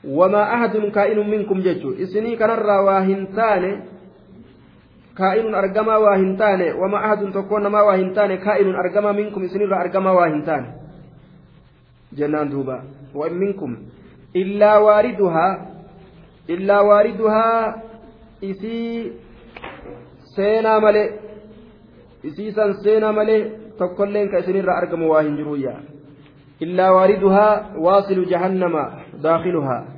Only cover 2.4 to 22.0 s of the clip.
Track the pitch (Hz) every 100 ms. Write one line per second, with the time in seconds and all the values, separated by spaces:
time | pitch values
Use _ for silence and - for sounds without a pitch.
2.4 | 220 226 208 196 196 190 190 196 190 -
3.4 | 226 196 180 202 - - - - - -
4.4 | - - - - _ _ _ - 185 202
5.4 | 220 208 196 196 214 220 214 190 190 190
6.4 | 214 190 170 139 185 202 214 208 196 196
7.4 | 196 208 202 208 208 190 185 185 202 185
8.4 | 202 214 190 180 180 196 208 202 208 208
9.4 | 185 190 202 190 180 190 190 185 170 151
10.4 | 147 151 123 - - - - - - -
11.4 | - - _ _ _ _ _ 139 147 151
12.4 | 147 139 131 131 135 - - 139 156 175
13.4 | 196 190 139 110 98 - - - - 180
14.4 | 190 202 208 214 214 208 240 196 190 165
15.4 | 180 185 - - - - - - - _
16.4 | - 175 196 202 208 208 220 220 220 214
17.4 | 226 226 220 - - - - - - -
18.4 | 196 190 208 233 233 233 226 226 - -
19.4 | - - - - - - - - - -
20.4 | 202 220 220 220 214 208 208 - - -
21.4 | - - - - - -